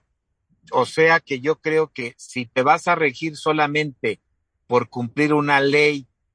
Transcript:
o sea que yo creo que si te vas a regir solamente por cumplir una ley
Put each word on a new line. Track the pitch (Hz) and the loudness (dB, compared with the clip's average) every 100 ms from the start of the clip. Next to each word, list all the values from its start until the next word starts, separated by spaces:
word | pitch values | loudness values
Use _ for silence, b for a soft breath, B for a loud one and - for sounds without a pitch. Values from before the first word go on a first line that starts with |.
| _ _ _ _ _ _ - | _ _ _ _ _ _ -6
o | 131 | -2
sea | - - 160 165 | -2 2 2 2
que | - 131 | -2 -6
yo | 139 156 | -4 -4
creo | 160 156 156 | -2 -2 -2
que | - 120 - | -6 -12 -12
si | - 127 117 | -14 -10 -6
te | - | 0
vas | 131 165 - | 2 2 2
a | |
regir | 165 151 127 160 151 | 0 0 -2 -10 -6
solamente | 156 156 147 151 151 131 123 95 _ _ _ _ - | -2 0 0 -2 -6 -6 -6 -6 _ _ _ _ 0
por | 123 120 | 0 0
cumplir | 123 120 143 151 | -8 -8 -2 0
una | 151 147 143 | 2 2 2
ley | 139 147 151 143 127 _ _ | 2 4 2 0 -8 _ _